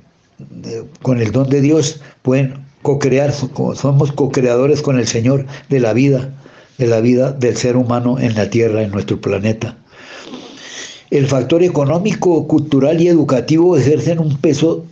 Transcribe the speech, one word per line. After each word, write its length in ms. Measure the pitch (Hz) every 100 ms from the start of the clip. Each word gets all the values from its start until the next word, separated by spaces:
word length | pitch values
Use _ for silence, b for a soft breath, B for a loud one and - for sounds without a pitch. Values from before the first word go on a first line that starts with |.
| _ _ _ - 69 -
eh, 200 | 117 113 - -
con 180 | - 123
el 120 | 110
don 160 | 123 127
de 100 | 143
Dios, 400 | 143 156 143 - B B
pueden 320 | 131 135 131 - - _
co-crear, 500 | - 135 135 131 143
so-, 420 | - 127 - 123
somos 380 | 120 135 143 143
co-creadores 680 | - 131 139 123 120 139 143
con 180 | 139 127
el 80 | 113
Señor 400 | 117 120 139 - B -
de 120 | 135
la 120 | 117
vida, 400 | 113 139 131 139 B B B B -
de 80 | 120
la 140 | 110
vida 320 | 120 123 135
del 240 | 139 120 113
ser 200 | 127 120
humano 420 | 120 123 123 123
en 160 | 123
la 140 | 107 98
tierra, 340 | 113 113 107
en 100 | 107
nuestro 280 | 101 95 104
planeta. 560 | 95 98 110 110 113 - B B B B B B B B B B B B B
El 160 | 143 135
factor 360 | 135 - 170
económico, 840 | 180 143 139 170 208 - 180 156 -
cultural 540 | 156 143 135 139 165
y 80 | 175
educativo 680 | 170 139 127 120 160 175 160
ejercen 440 | 131 151 160 165
un 160 | 156 139
peso 500 | 165 139 160 165 -